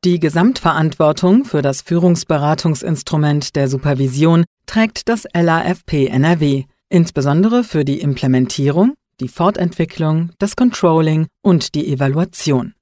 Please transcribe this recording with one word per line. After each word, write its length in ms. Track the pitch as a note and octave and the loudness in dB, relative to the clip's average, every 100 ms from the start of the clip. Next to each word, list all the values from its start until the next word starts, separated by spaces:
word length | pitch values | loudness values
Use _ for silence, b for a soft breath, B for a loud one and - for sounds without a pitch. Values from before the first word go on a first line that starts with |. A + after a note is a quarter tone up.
| F3+ | 2
Die 160 | F3 | 0
Gesamtverantwortung 1200 | D#3+ D#3+ G3 C4 E3+ D3+ D#3 C3+ D#3 D3+ F3+ G#3+ | 0 2 0 2 0 0 -2 2 0 2 2 2
für 180 | C4+ D#3 | 2 -2
das 200 | C#3 C3+ | -2 -4
Führungsberatungsinstrument 1800 | - E3+ F3 E3+ - D#3 C#3+ D#3 E3+ D3 - D3+ - D#3 D3+ D3 C#3+ D3+ | -4 0 2 2 0 -2 0 0 -2 -2 -4 -6 -2 -2 0 0 -2 -2
der 100 | C#3 | -2
Supervision 800 | C3+ D3 C#3 C3+ B2+ D#3+ E3 E3+ _ - | -2 -2 0 -2 0 2 2 0 _ -6
trägt 440 | A3 A3 - - | -2 -2 -2 -4
das 160 | A#3 - | -4 -2
L 240 | E3+ E3+ | 0 2
A 120 | E3 | 0
F 240 | - F3 - | 0 -6 -4
P 220 | D3+ C3 | 0 0
N 160 | A#2+ | 2
R 160 | D3 E3+ | 2 2
W, 240 | D3 C3+ C3+ _ _ | 0 -2 -4 _ _
insbesondere 800 | F3 E3 - C#3 D3+ G3+ A#3+ A#3+ | 0 2 0 0 2 2 2 0
für 180 | D#3+ | -2
die 160 | C#3+ C#3 | -2 -2
Implementierung, 960 | D3 C3 C3+ B2+ B2+ - C#3 D3 A3 D4 _ _ | -2 -2 0 2 0 0 -2 2 2 0 _ _
die 80 | B2+ | -10
Fortentwicklung, 1040 | - F3 G#3 F3 - E3 - D#3 D#3 E3+ - | -2 -2 0 -4 -2 -6 -2 -2 0 -2 -4
das 180 | G3+ - | -6 0
Controlling 720 | B3 - F3 D#3+ D#3 D#3 D#3+ _ | 0 2 0 2 2 0 -2 _
und 340 | - E3+ - D3+ | 0 0 0 -6
die 160 | D3+ | -4
Evaluation. 840 | C3+ C3+ C#3+ F3 - - C3+ - - | -2 0 0 -2 -4 0 0 -2 -14